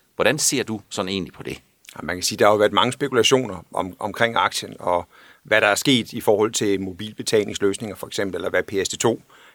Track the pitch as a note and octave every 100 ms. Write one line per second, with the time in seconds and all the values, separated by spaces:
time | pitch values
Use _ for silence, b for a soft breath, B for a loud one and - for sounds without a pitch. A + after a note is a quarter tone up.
0 | b - G2 D3 - C3+ G#2+ A2 - -
1 | F#2+ G2 D#2+ - - C2+ - _ - -
2 | A2+ F2+ - G#2+ G#2+ G#2 G#2 G2+ A#2 -
3 | C#3+ B2+ A2 C3 A#2+ F#2 - - F#2 -
4 | G#2 F#2+ A#2 A2 F#2+ - - - - F2
5 | E2+ b b b - G#2+ G#2+ G2+ - B2+
6 | G#2+ A#2 - G#2 G#2+ - G#2+ G2 F#2+ F2
7 | G#2+ G#2+ - A2 G#2 G2 G2+ G2 A2 F#2
8 | - - G2 F2 F#2 F2+ F#2 G2 F2+ -
9 | A#2+ B2 - b b